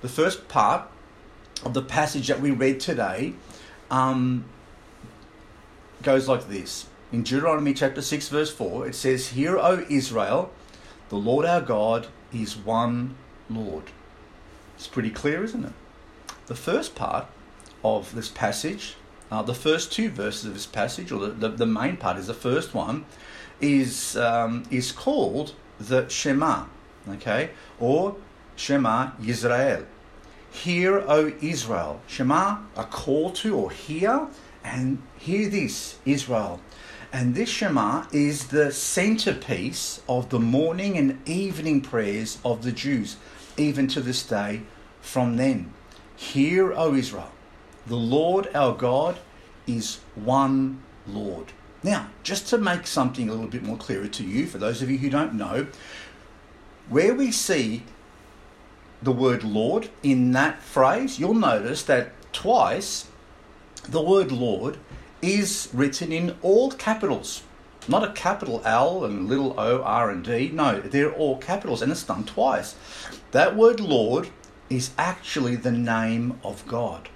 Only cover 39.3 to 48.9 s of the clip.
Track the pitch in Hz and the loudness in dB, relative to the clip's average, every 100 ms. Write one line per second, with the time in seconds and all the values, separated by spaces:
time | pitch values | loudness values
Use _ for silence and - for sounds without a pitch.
39.3 | 143 - 92 110 - - - - 127 127 | -2 -4 -4 -4 -6 -8 -10 -2 -2 0
40.3 | 123 117 131 160 175 202 180 135 131 - | 0 4 4 2 0 -2 2 2 0 -4
41.3 | 175 196 151 156 143 131 117 104 104 110 | -2 -2 -4 0 0 0 -2 0 -2 -6
42.3 | - 120 113 120 117 139 131 98 - - | -4 -4 -2 -4 -4 -2 -2 -2 -8 -18
43.3 | - - - 147 139 135 143 123 123 - | -20 -10 0 0 2 0 0 -2 -4 -2
44.3 | 107 101 107 110 - - - - 131 120 | -2 -2 -6 -10 -20 -20 -20 -6 0 0
45.3 | 117 135 113 85 - - - - - - | 2 2 0 -4 -16 -20 -20 -20 -16 -4
46.3 | 139 147 180 185 - 160 139 110 101 82 | 2 4 4 4 4 4 2 0 -8 -12
47.3 | - - - - - 113 117 117 139 165 | -18 -20 -20 -20 -20 -6 -2 2 4 4
48.3 | 190 196 147 135 113 123 | 2 0 2 2 4 2